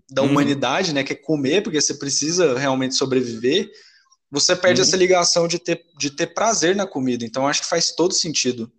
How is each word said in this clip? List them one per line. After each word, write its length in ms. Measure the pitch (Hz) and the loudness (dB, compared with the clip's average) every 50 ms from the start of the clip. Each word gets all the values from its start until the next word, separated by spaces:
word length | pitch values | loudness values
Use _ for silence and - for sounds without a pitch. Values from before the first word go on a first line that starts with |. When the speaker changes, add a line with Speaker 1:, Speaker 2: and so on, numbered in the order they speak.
| _ - | _ -6
Speaker 1:
da 100 | 135 135 | -2 0
Speaker 2:
Uhum. 80 | 139 143 | 2 2
Speaker 1:
humanidade, 640 | 143 143 143 143 143 139 120 123 139 175 196 170 147 | 4 2 2 2 0 0 0 0 0 0 -2 -2 -2
né, 80 | 139 131 | -2 -2
que 100 | - 147 | -4 -6
é 20 | |
comer, 480 | - - - 156 147 135 127 160 202 202 | -8 -4 -2 -2 0 0 0 0 0 0
porque 160 | - 160 147 | 0 0 0
você 140 | 139 - 139 | 0 0 -2
precisa 640 | - 139 139 131 - 143 151 170 185 180 147 123 127 | -4 -6 -6 -4 -4 -2 -2 0 2 2 2 2 2
realmente 360 | 143 139 131 131 131 127 131 | 0 0 0 0 0 -2 -2
sobreviver, 760 | - 139 131 127 131 123 117 113 110 120 127 151 202 220 - - - - - _ _ _ _ _ _ _ _ | -2 0 0 0 0 0 -2 -4 -4 0 0 0 0 -2 -4 -10 -20 -20 -20 _ _ _ _ _ _ _ _
você 240 | 139 143 - - 180 | -4 -2 0 0 0
perde 260 | 180 185 180 175 180 | 2 2 2 4 4
Speaker 2:
Uhum. 60 | 185 180 | 2 2
Speaker 1:
essa 100 | - 190 | 2 4
ligação 500 | 180 180 185 175 175 - - 175 170 170 | 4 4 4 4 4 2 2 2 0 0
de 100 | 170 170 | -2 -4
ter, 280 | - - 165 - - _ _ - | -4 -4 -4 -4 -6 _ _ -8
de 120 | 139 143 | -6 -6
ter 160 | 139 143 170 - - | -4 -4 -6 -6 -4
prazer 420 | - 196 226 220 - 156 170 190 | -2 0 0 0 2 2 2 2
na 100 | 208 190 | 2 -2
comida. 400 | - - 147 131 127 123 113 117 | -4 -4 -4 -2 -2 -2 -2 -4
Então, 220 | 113 117 131 135 143 | -6 -4 -2 -2 0
acho 140 | 147 - | 0 -2
que 60 | - - | -2 -2
faz 220 | 170 170 165 - - | -2 -2 -2 -2 0
todo 200 | - 165 185 180 | 0 0 0 0
sentido 560 | - - 170 139 - - 127 120 117 113 - _ | -2 -4 -2 -2 -2 -2 -2 -2 -4 -6 -12 _